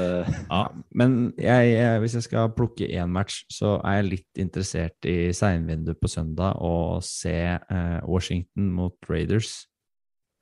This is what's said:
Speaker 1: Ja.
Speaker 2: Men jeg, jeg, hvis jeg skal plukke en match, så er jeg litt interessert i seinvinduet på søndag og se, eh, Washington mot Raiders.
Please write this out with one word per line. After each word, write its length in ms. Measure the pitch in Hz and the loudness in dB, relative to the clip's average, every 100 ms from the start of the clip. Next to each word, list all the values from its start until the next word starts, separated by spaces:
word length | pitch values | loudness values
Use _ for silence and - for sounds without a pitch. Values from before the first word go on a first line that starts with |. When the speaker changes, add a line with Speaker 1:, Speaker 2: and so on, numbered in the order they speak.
| 90 90 87 - - | 0 0 -2 -4 -2
Speaker 1:
Ja. 140 | 90 - 85 - | -2 -2 -6 -4
Speaker 2:
Men 300 | - 127 123 120 - | 2 4 4 0 0
jeg, 320 | - 123 120 113 | 4 6 6 6
jeg, 240 | 120 113 | 4 2
hvis 160 | 113 117 | 0 -2
jeg 80 | 117 | -2
skal 240 | 117 113 | 0 0
plukke 400 | 113 117 - 92 | 2 -2 -2 -4
en 240 | 90 87 | -2 -2
match, 300 | 90 101 - - | -2 -2 -8 -14
så 240 | - 104 101 - | -2 0 2 2
er 160 | 98 | 0
jeg 80 | 98 | 0
litt 360 | 90 - - 90 | -4 -6 -6 -4
interessert 580 | - 98 82 82 - - | -4 -4 -2 -4 -4 -2
i 140 | 87 87 | 0 0
seinvinduet 720 | 87 104 85 82 80 82 82 | 2 2 2 0 -2 -4 -2
på 80 | - | -2
søndag 480 | - 80 78 95 - | -2 -4 -2 -2 0
og 460 | 85 85 82 87 - | 0 0 0 -2 -4
se, 320 | - 90 85 87 | -6 -4 -2 0
eh, 460 | 87 - 92 85 82 | -2 -2 -2 0 -2
Washington 720 | - 90 - 90 87 - 98 | -2 -2 0 -4 -4 -2 -2
mot 240 | 90 90 - - | 0 -2 -4 -4
Raiders. 600 | 82 82 107 - - - _ _ _ _ _ _ _ | -2 2 0 0 -10 -18 _ _ _ _ _ _ _